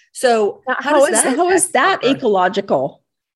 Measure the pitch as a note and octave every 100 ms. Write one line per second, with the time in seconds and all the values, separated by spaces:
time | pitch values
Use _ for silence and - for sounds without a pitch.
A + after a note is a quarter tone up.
0 | _ - B3+ A3+ G#3 - - B3+ C4 D4
1 | C#4+ A3 C4+ C4 F4 F#4 - B3+ E4+ F#4+
2 | B3 C#4 A#3+ F#3+ F3+ G3 G3 C#3 C3 -
3 | _ _ _